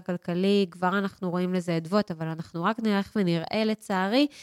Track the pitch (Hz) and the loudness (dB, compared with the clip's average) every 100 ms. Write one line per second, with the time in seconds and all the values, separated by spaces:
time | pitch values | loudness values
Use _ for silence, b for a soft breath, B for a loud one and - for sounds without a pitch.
0 | 180 180 - 175 196 202 190 170 180 196 | -4 -6 -4 0 2 2 2 0 0 0
1 | 196 - 185 175 180 185 170 165 165 208 | -2 -4 -4 -2 0 -2 0 -2 0 0
2 | 202 160 160 160 - 170 180 226 220 202 | 0 -4 -6 -6 -8 -4 -2 0 0 0
3 | 196 214 180 170 160 220 220 220 - 190 | 0 0 2 2 0 0 0 -2 -2 -2
4 | 190 240 285 B | 2 2 2 B